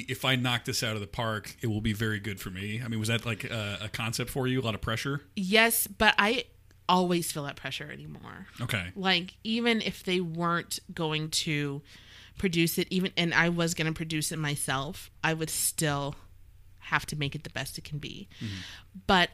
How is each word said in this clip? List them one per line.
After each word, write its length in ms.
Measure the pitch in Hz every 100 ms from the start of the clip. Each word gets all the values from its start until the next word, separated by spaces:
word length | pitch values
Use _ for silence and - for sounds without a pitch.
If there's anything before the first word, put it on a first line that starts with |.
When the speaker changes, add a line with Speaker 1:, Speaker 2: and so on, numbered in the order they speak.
| 117
Speaker 1:
if 160 | 123
I 120 | 131 131
knock 280 | 123 120
this 180 | - 113
out 120 | 117
of 60 | 110
the 60 | 101
park, 500 | - 113 107 - -
it 60 | 117
will 120 | 107
be 120 | 113
very 260 | 101 110 107
good 200 | 107 92
for 100 | 98
me"? 320 | 92 104 107
I 40 | 117
mean, 120 | 113
was 80 | 107
that, 160 | 117 120
like, 180 | 107
a, 340 | - 113 101 101
a 60 | 104
concept 420 | - 113 110 120
for 160 | 139 127
you? 140 | 127
A 20 |
lot 100 | 117
of 60 | 104
pressure? 420 | - 113 139 143 - -
Speaker 2:
Yes, 500 | 185 220 233 233 -
but 280 | 202 214 -
I 260 | 202 254 - - - - -
always 420 | 180 180 175 165
feel 140 | 156
that 100 | 143
pressure 340 | - 135 - 151
anymore. 560 | - 151 - 117 - 196 -
Speaker 1:
Okay. 300 | 120 104 87 196
Speaker 2:
Like, 380 | 190 175 185 -
even 360 | 220 233 233 226
if 200 | - -
they 180 | - 180
weren't 600 | 170 165 170 170 - - -
going 380 | 180 160 156 156
to 520 | - 170 147 143 139 - - - - - -
produce 420 | 196 170 165 -
it, 100 | 175
even, 220 | 185 185 -
and 160 | 170
I 140 | 131 170
was 240 | 170 165
gonna 180 | 175 160
produce 400 | 160 160 160 151
it 60 | 160
myself, 720 | 151 147 - 135 143 - - -
I 120 | 160
would 160 | 160 160
still 640 | - - - 151 143 143 143 - - - - - -
have 200 | - 151 -
to 80 |
make 220 | 151 143 151
it 80 |
the 60 | -
best 280 | 123 127 -
it 60 |
can 140 | - 147
be. 300 | - - 196 -
Speaker 1:
Mm-hmm. 120 | 107 98 - - - 185 -
Speaker 2:
But 220 | 190 175